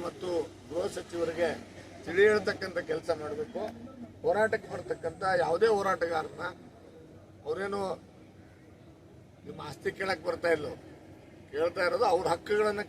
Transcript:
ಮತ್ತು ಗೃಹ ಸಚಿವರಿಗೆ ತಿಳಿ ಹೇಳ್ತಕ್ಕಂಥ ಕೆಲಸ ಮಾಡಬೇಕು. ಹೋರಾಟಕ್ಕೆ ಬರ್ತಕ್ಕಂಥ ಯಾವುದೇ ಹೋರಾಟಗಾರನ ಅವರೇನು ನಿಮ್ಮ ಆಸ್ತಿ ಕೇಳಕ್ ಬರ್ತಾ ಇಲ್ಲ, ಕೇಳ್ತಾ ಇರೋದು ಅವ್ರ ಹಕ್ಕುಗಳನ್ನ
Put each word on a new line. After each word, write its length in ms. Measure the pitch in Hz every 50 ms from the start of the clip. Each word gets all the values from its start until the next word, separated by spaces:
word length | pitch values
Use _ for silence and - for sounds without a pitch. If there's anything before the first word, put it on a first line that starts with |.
| 175
ಮತ್ತು 220 | 170 165 - 180 180 175 165 147 - - - - 123
ಗೃಹ 160 | 143 170 185 196 -
ಸಚಿವರಿಗೆ 520 | 180 165 - - 170 165 160 165 160 170 156 139 - - - - - - - - - -
ತಿಳಿ 160 | 156 170 185 202 214
ಹೇಳ್ತಕ್ಕಂಥ 500 | 214 214 202 214 196 - 196 185 170 175 170 -
ಕೆಲಸ 180 | 156 - - - 165 151
ಮಾಡಬೇಕು. 400 | 151 147 147 147 151 - - 180 208 220 233 - 233 - - - - - - - -
ಹೋರಾಟಕ್ಕೆ 440 | 156 175 202 220 214 226 214 - - 185
ಬರ್ತಕ್ಕಂಥ 500 | 180 - - 160 151 - 165 160 - 196 190 185 175 165
ಯಾವುದೇ 240 | 156 165 175 220 226 220
ಹೋರಾಟಗಾರನ 680 | 196 196 190 185 170 170 165 170 160 147 - - 151 170 175 180 - - - - - - - - - - - - - - - - - -
ಅವರೇನು 360 | 139 160 180 196 196 196 202 196 185 160 - - - - - - - - - - - - - - - - - - - - - - - - - - - - - -
ನಿಮ್ಮ 140 | - - - - 151
ಆಸ್ತಿ 240 | 143 - - 196 - -
ಕೇಳಕ್ 220 | 190 190 185 160 - 175
ಬರ್ತಾ 220 | 165 - 165 170 165
ಇಲ್ಲ, 100 | 156 147 127 107 - - - - - - - - - - - - - - - -
ಕೇಳ್ತಾ 300 | 143 160 175 170 190 180 175
ಇರೋದು 180 | 170 196 240 208 175
ಅವ್ರ 120 | 175 185 160 165
ಹಕ್ಕುಗಳನ್ನ 500 | 165 - - 208 208 214 214 202 208 202